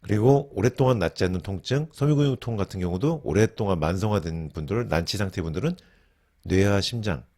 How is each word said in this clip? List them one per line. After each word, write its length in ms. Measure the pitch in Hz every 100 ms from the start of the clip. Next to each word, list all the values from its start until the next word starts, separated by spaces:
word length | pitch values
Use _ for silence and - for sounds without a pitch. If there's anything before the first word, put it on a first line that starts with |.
그리고 500 | - 104 113 139 -
오랫동안 460 | 107 107 - 131 123
낫지 240 | 85 -
않는 180 | 92 90
통증, 480 | - 98 - 135 156
섬유근육통 640 | - 143 147 143 127 - 113
같은 240 | 95 95
경우도 420 | 90 90 139 165
오랫동안 560 | 123 82 110 - 101 90
만성화된 680 | 76 92 107 104 80 80 80
분들, 400 | - 76 107 113
난치 280 | 78 85 -
상태 240 | 101 95
분들은 340 | 82 80 151 180 _ _ _ _ _ _
뇌와 380 | - 92 98 101
심장 440 | 95 117 107 73 58